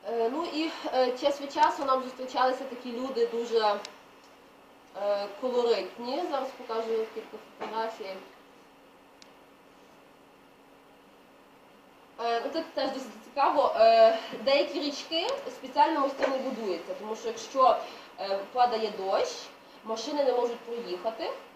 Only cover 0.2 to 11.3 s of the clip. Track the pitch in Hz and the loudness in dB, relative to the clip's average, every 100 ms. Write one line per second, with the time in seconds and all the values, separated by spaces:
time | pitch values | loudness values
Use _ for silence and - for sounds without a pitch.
0.2 | 233 285 339 302 320 - 302 254 247 247 | 0 0 -4 -2 -4 -4 -2 2 2 2
1.2 | 285 285 277 311 311 - 269 254 254 - | 0 0 -4 4 4 4 0 0 0 -10
2.2 | 254 277 262 254 269 247 254 233 262 214 | -6 2 2 2 -6 -10 -8 -6 -4 0
3.2 | 233 233 233 226 214 202 - - - - | 0 0 0 2 2 0 -4 -18 -20 -20
4.2 | - - - - - - - 190 202 202 | -20 -20 -20 -20 -20 -20 -16 -4 -2 0
5.2 | 202 - 254 240 233 202 180 - 240 294 | -2 -4 0 2 4 2 0 -8 -4 -4
6.2 | 359 277 262 - 233 226 226 226 220 226 | -2 -2 -4 -10 -6 -4 -2 -2 -2 -8
7.2 | - 214 - - - 220 226 - 196 190 | -12 -18 -18 -12 -6 -4 -4 -6 -12 -12
8.2 | 196 - - - - - - - - - | -16 -20 -20 -20 -20 -20 -20 -20 -20 -20
9.2 | - - - - - - - - - - | -20 -20 -20 -20 -20 -20 -20 -20 -20 -20
10.2 | - - - - - - - - - - | -20 -20 -20 -20 -20 -20 -20 -20 -20 -20
11.2 | - | -20